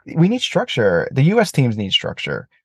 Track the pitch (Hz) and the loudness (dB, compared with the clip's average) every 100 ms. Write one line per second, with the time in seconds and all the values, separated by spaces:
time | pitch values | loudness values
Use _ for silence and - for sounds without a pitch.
0 | - 165 180 247 - 175 - - 104 85 | -8 2 2 2 -2 -4 -2 0 2 2
1 | - 131 151 233 196 - 123 107 98 - | 0 2 2 4 2 2 0 0 -2 -2
2 | - 85 - 67 - _ | -4 -8 -8 -8 -10 _